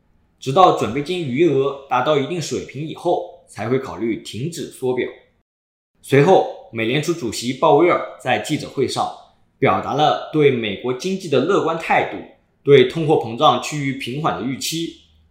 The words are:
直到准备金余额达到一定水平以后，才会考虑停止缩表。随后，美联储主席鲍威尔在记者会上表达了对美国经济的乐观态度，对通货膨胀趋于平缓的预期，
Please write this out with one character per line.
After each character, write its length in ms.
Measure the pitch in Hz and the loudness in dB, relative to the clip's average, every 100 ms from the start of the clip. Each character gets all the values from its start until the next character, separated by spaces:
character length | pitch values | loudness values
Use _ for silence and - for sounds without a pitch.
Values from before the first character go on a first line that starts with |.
| _ _ _ _ | _ _ _ _
直 140 | 131 | -2
到 240 | 151 180 - | 4 6 4
准 160 | 110 | 0
备 100 | 127 | -4
金 200 | 147 185 151 | -4 -6 -4
余 220 | 123 170 | 2 2
额 380 | 135 135 - - | 2 0 -4 -4
达 140 | 127 | -2
到 160 | 143 147 | 2 0
一 80 | 135 | 0
定 140 | 175 | -4
水 260 | 143 110 - | -4 -6 -8
平 200 | 131 156 | -10 -10
以 80 | |
后， 500 | - 175 - - - _ | -6 -2 -2 -4 -14 _
才 200 | - 110 | -10 -2
会 100 | 131 | -2
考 180 | - 82 | -4 -6
虑 260 | 113 95 | -4 -4
停 280 | - 104 151 | -6 -8 -8
止 200 | 165 104 | -8 -12
缩 240 | - 127 | -6 -4
表。 140 | 123 90 - _ _ _ _ _ _ _ _ | -2 -4 -8 _ _ _ _ _ _ _ _
随 200 | - 139 | 2 4
后， 480 | 156 190 - - - | 6 4 4 -6 -12
美 140 | 113 110 | -6 -2
联 160 | 143 | -2
储 100 | 151 | -2
主 200 | 170 113 | -4 -4
席 200 | 98 117 | -6 -6
鲍 220 | 131 165 156 | 0 4 6
威 120 | 175 | 4
尔 140 | - - - | 2 -2 -8
在 180 | 131 120 | -2 -2
记 200 | - 151 | -2 -6
者 100 | - | -6
会 180 | - 123 | -4 -2
上 240 | 127 - - - _ _ _ | -2 -4 -6 -20 _ _ _
表 220 | 131 95 | 0 0
达 140 | 95 | -2
了 360 | 131 151 110 - | 0 2 2 -2
对 180 | 156 139 | 2 4
美 260 | 123 110 95 | 4 -2 -4
国 160 | 123 | -4
经 260 | 127 185 190 | -4 -4 -6
济 100 | 165 | 0
的 160 | 135 | 0
乐 200 | 151 185 | 2 2
观 140 | 156 165 | 0 -4
态 320 | - 185 - | 0 0 0
度， 60 | 98 - _ _ _ | -6 -14 _ _ _
对 220 | - 139 123 | 6 6 6
通 180 | 165 151 | 2 0
货 80 | |
膨 220 | 156 110 117 | 0 0 2
胀 240 | 147 160 | 2 2
趋 160 | - 151 | -2 -6
于 160 | 139 | -6
平 280 | 131 - 135 | -6 -8 -4
缓 160 | 156 87 | -4 -4
的 80 | 120 | -6
预 120 | 120 | -6
期， 380 | - 160 165 - _ _ _ | -6 -6 -8 -10 _ _ _